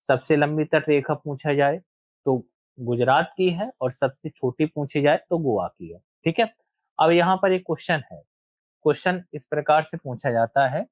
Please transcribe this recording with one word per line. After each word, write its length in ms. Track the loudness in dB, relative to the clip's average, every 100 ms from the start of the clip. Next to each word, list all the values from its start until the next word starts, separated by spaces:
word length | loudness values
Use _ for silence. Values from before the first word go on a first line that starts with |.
| 0
सबसे 260 | -2 2 0
लंबी 300 | 2 0 0
तट 240 | 0 2
रेखा 240 | 0 0
पूछा 400 | -6 -6 -8 -2
जाए 280 | 2 2 0 _ _ _ _ -2
तो 180 | -2 -2 _ _ -12
गुजरात 540 | -6 0 2 2 0 -2
की 120 | -2
है 220 | -2 -8 -6
और 100 | -6
सबसे 380 | -2 -4 -4 -14
छोटी 360 | _ -6 -2 -4
पूछी 360 | -2 -6 0
जाए 160 | 2 0 _
तो 80 | -2
गोवा 300 | 0 -2 -4
की 200 | _ -18
है। 60 | -18
ठीक 400 | _ _ -4 -2
है, 160 | -4 _ _ _ _ 0
अब 120 | 4
यहाँ 260 | 4 4 2
पर 140 | 2
एक 100 | 0
question 420 | -2 -8 -4 -4 -4
है, 100 | -20 _ _ _ _ _ _
Question 400 | 0 0 0 -2 -6
इस 100 | -16
प्रकार 400 | _ -6 2 2
से 140 | 2 -10
पूछा 340 | -10 -6 -2
जाता 360 | 0 0 2 0
है। 180 | -2 -8